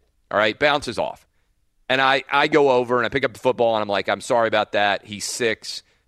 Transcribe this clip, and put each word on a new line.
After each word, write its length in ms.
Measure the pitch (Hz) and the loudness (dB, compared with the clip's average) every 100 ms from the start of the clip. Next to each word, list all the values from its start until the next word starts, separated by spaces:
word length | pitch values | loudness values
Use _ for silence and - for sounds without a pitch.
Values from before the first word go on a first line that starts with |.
| _ _ - | _ _ -4
all 80 | 101 | 0
right, 200 | 107 107 | 0 0
bounces 400 | 147 143 127 101 | 0 0 -4 -4
off. 280 | 69 - _ _ _ _ _ _ - | -6 -8 _ _ _ _ _ _ -2
And 120 | 131 | 0
I, 220 | 135 139 - | 2 0 0
I 180 | 143 156 | 0 2
go 220 | 151 143 | 4 4
over 280 | 123 120 123 | 4 2 0
and 80 | 110 | 0
I 20 | |
pick 160 | 135 | -2
up 80 | 131 | -4
the 60 | 98 | -2
football 360 | 127 120 117 110 | -2 2 0 0
and 60 | |
I'm 60 | 104 | 0
like, 200 | 98 104 | -2 -2
"I'm 120 | 101 | -4
sorry 280 | - 120 113 | 0 0 2
about 240 | 107 101 | 0 0
that. 340 | 104 101 95 101 | 0 0 0 -6
He's 180 | 101 | -10
six. 580 | - - 117 107 - - - _ | -8 -4 -4 -4 -8 -14 -16 _